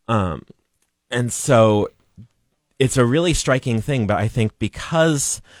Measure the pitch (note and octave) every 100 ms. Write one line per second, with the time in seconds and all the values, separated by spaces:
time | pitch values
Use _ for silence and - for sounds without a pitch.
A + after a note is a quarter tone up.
0 | - A2+ F#2 C#2+ - - _ _ _ _
1 | - A#2+ A#2+ - - A#2+ A2 G#2 - _
2 | _ - A#2 _ _ _ _ - C3 C3+
3 | A#2+ D3 F3 C#3 - C3 C3 A2+ G#2+ C3+
4 | G2+ G2 G#2 - A2 - G#2+ - - E3
5 | D#3+ D3 - - - -